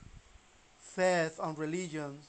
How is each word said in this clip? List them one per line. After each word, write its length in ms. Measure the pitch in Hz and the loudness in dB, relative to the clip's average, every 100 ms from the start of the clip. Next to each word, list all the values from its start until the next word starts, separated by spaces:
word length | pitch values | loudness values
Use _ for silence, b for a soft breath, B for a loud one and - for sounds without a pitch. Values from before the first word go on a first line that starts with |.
| - - - - - - - - | -20 -20 -20 -20 -20 -20 -20 -20
faith 600 | - - 185 175 160 165 | -8 2 4 6 2 0
and 160 | 170 151 | -4 -2
religion 600 | 156 175 180 156 143 143 | -2 -2 -4 -4 -6 -8